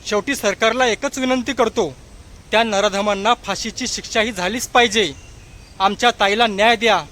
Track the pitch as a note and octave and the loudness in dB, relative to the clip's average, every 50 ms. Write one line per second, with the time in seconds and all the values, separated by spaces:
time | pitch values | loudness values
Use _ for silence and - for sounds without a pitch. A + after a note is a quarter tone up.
0 | - - G#3 G#3 G3 - C#4 - - G#3 F#3 - A3+ A3+ A3+ B3+ B3+ A#3+ G#3 - | -4 -2 -2 -2 -2 -2 -6 -2 -2 -2 -2 2 0 0 2 2 2 0 0 -2
1 | - C#4 - C4+ C4 B3+ B3+ C4 A3+ C#4+ B3+ - A#3 A3 - A#3+ F#3+ D3 C3 - | -4 -6 -4 -4 -2 0 0 -2 -2 -4 0 0 0 0 2 -2 -2 -2 -4 -14
2 | - - - - - - - - - - - G#3+ A#3 A3+ G3+ G3 G3 G#3 F#3+ G3 | -20 -20 -20 -20 -20 -20 -20 -20 -8 -2 0 0 0 2 0 0 0 0 0 -2
3 | G3+ G#3 G3+ G3 G3 A3 A#3+ - - G3 F#3+ - - A3+ - - B3+ A3 - - | -2 -2 -2 0 0 0 0 0 -2 -8 -8 -6 -8 -10 -8 -8 -8 -8 -8 -10
4 | - - - A#3 G#3+ A#3+ A3+ F#3 F3 F#3 A3 B3+ - - - B3+ A#3+ A#3 G3 A3+ | -10 -4 -2 -2 -2 0 -4 -4 -4 -4 -4 -6 -8 2 4 4 4 4 2 0
5 | G3+ D#3 C3+ - - - - - - - - - - - - - F#3+ G3+ G3+ - | 0 0 -4 -10 -18 -20 -20 -20 -20 -20 -20 -20 -20 -20 -4 0 0 0 0 2
6 | A#3+ A#3+ A#3 - G#3 G3 G3+ A3 A#3+ A3+ G3 F#3+ G#3+ A#3 A#3 G3+ A#3 A3+ G3+ F3 | 0 0 2 2 0 0 2 2 0 0 2 2 2 2 2 2 2 2 2 2
7 | D3 - | -2 -8